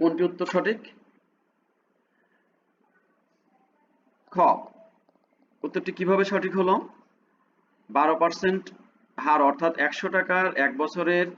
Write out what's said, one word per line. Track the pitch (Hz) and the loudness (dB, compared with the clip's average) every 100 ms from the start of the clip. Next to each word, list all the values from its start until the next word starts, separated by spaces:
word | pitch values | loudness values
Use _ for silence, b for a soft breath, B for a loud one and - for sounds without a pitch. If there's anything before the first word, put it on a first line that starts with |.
কোনটি | 165 165 175 | 0 2 -2
উত্তর | - 175 | -2 -4
সঠিক। | 180 175 220 - - _ _ _ _ _ _ _ _ _ _ _ _ _ _ _ _ _ _ _ _ _ _ _ _ _ _ _ _ _ _ _ _ - | -2 0 -4 -8 -20 _ _ _ _ _ _ _ _ _ _ _ _ _ _ _ _ _ _ _ _ _ _ _ _ _ _ _ _ _ _ _ _ -6
খ, | 175 - - - - - _ _ _ _ _ _ _ - | 2 4 2 -4 -20 -20 _ _ _ _ _ _ _ -8
উত্তরটি | 185 185 185 | -6 -6 -4
কিভাবে | 180 196 196 | 0 0 2
সঠিক | 196 190 185 | 0 -2 0
হলো? | 185 208 - - _ _ _ _ _ _ _ _ - | 2 2 -2 -14 _ _ _ _ _ _ _ _ -4
বারো | 123 151 160 | 0 2 2
পার্সেন্ট | 165 165 190 190 - - - _ _ - | 0 0 -2 -2 -4 -20 -20 _ _ -6
হার | 143 151 139 | 0 4 2
অর্থাৎ | 139 165 165 143 | 2 -2 0 -2
একশো | - 190 185 | -2 -4 -2
টাকার | 185 185 185 - 139 | 0 0 0 0 -2
এক | 127 | 0
বছরের | 151 175 170 175 180 | -4 -2 0 0 0